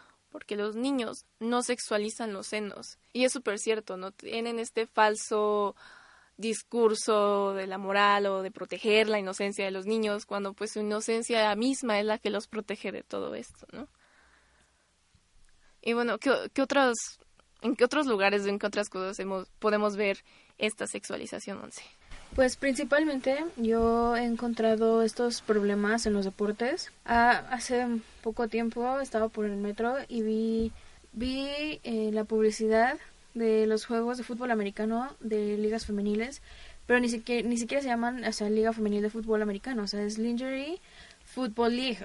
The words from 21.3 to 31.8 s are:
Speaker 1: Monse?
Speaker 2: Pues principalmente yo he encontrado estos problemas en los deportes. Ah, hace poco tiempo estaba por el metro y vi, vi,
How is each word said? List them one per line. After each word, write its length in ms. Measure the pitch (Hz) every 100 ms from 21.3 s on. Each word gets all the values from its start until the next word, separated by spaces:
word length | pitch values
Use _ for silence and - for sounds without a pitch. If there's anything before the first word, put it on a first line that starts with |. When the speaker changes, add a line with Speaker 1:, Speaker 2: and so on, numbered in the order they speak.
| - 208 190
Speaker 1:
Monse? 220 | - - - - - - - -
Speaker 2:
Pues 200 | 254 -
principalmente 880 | 277 262 277 285 311 269 262 277 330 -
yo 580 | 226 226 226 233 233
he 100 | 233
encontrado 800 | 240 226 240 226 226 220 226 226
estos 380 | 226 - 240 233
problemas 640 | - 208 202 202 208 233 220
en 60 |
los 120 | 202
deportes. 680 | 190 - 208 214 240 349 - - -
Ah, 380 | 233 240 240 240
hace 360 | 247 - 247 247 233 - -
poco 260 | 226 220 233
tiempo 520 | 226 233 233 240 269
estaba 280 | 269 226 220
por 180 | 220 208
el 100 | 202
metro 400 | 202 208 226 269 -
y 140 | 233
vi, 500 | 220 220 226 226 226 - - - -
vi, 680 | 220 247 262 277 285 302 302